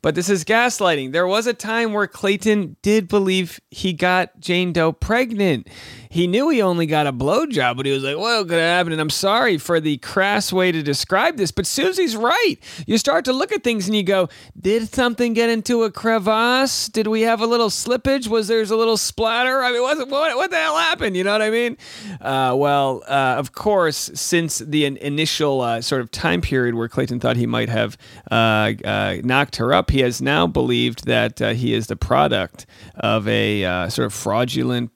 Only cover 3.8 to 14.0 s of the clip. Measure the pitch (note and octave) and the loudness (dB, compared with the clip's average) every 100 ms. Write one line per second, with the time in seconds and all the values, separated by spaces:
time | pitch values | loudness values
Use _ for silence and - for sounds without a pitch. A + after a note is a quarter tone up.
3.8 | F#3+ D#3+ F3+ F#3 F3+ - - F3 F3+ E3+ | -4 0 2 2 0 -8 -2 0 0 2
4.8 | D#3+ D#3+ - A3+ B3+ G#3+ F#3+ B2+ - - | 0 0 -2 0 0 0 2 0 -4 -20
5.8 | - - - E3 F3+ G3+ D4 C4 F#3 E3+ | -20 -20 -6 0 2 2 2 2 2 0
6.8 | D#3+ D#3 D3 B2 C#3 G#3+ D#4 G#3+ B2 B2 | 0 2 0 0 0 0 0 0 0 0
7.8 | C#3 C3+ C3+ D3+ A3 A3+ F3+ E3 E3 F3+ | -2 -2 -2 -4 0 0 0 2 4 2
8.8 | E3+ D#3 D#3 - G3 A3 B3 E3 - E3+ | 2 -2 -2 0 0 2 2 0 0 0
9.8 | D#3 C#3+ - G3 G3 G#3 - F#3 F#3 D#3+ | 0 -4 -2 0 2 0 0 2 2 0
10.8 | D3 C#3+ - F#3+ D4+ D4+ F3 - F#3 - | -2 -2 0 2 2 0 -2 -2 -2 0
11.8 | F#4 F#4 E4 A3 A#3 F#4 A4 - - - | 0 0 -2 0 0 2 2 -2 -10 -14
12.8 | D3 G#3+ C#4+ D#4+ C4 C4 G4 G#4 A#3+ A3 | 0 0 2 0 0 -2 -2 0 -2 -2
13.8 | F#3 G#3+ | 0 0